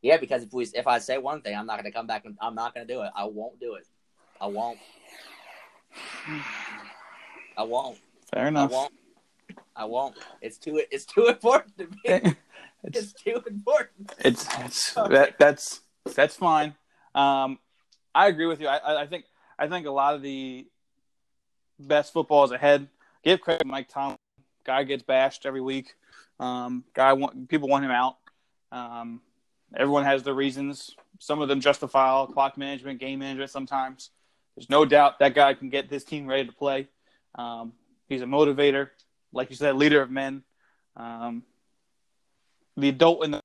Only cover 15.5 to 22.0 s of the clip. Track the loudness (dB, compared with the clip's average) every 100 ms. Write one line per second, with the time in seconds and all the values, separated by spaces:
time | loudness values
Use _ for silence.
15.5 | 6 -8 -14 _ _ -12 0 0 2 0
16.5 | 2 0 -8 _ _ _ 0 2 2 -2
17.5 | -6 _ _ _ _ _ 4 4 4 -2
18.5 | -2 -2 -2 -2 -4 -4 -12 -16 _ _
19.5 | _ -6 -6 -4 0 0 0 -6 -10 -10
20.5 | -14 -18 _ _ _ _ _ _ _ _
21.5 | _ _ _ -2 -2